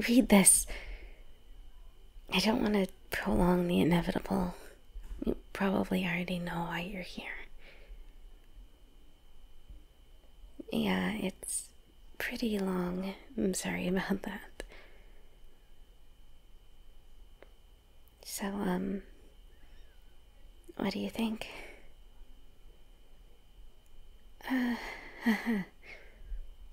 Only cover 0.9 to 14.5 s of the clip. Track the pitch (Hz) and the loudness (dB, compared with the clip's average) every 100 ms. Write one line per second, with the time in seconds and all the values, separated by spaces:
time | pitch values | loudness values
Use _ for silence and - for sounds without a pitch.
0.9 | - - - - - - - - - - | -10 -12 -14 -14 -16 -14 -14 -14 -14 -16
1.9 | - - - - 190 202 240 214 208 185 | -16 -18 -16 0 4 6 6 6 4 4
2.9 | - - - 196 214 180 180 175 185 180 | -2 -6 -2 4 6 8 6 6 6 8
3.9 | 170 170 - - 196 180 - - - - | 6 6 0 2 2 2 -2 -12 -18 -14
4.9 | - - - - - - - 196 196 196 | -12 -8 -2 0 -2 -6 0 2 4 2
5.9 | 185 185 170 180 175 175 170 170 170 180 | 2 2 0 0 -2 -2 -2 -2 -2 -4
6.9 | 190 175 - - - - - - - - | -6 -8 -8 -8 -8 -10 -12 -12 -16 -14
7.9 | - - - - - - - - - - | -14 -14 -16 -16 -18 -18 -18 -18 -20 -20
8.9 | - - - - - - - - - - | -20 -20 -20 -18 -16 -14 -14 -14 -16 -18
9.9 | - - - - - - - - - 214 | -20 -20 -20 -20 -18 -14 -14 -2 0 2
10.9 | 185 185 214 190 - - - - - - | 2 2 0 -4 -4 -6 -6 -8 -16 -20
11.9 | - - - - 240 233 208 190 180 180 | -20 -14 -6 -4 -2 0 2 2 2 0
12.9 | 180 190 - - 220 202 185 185 180 180 | -2 -4 -8 -8 0 0 2 0 0 2
13.9 | 190 - 196 202 196 - | 2 2 0 -2 -6 -8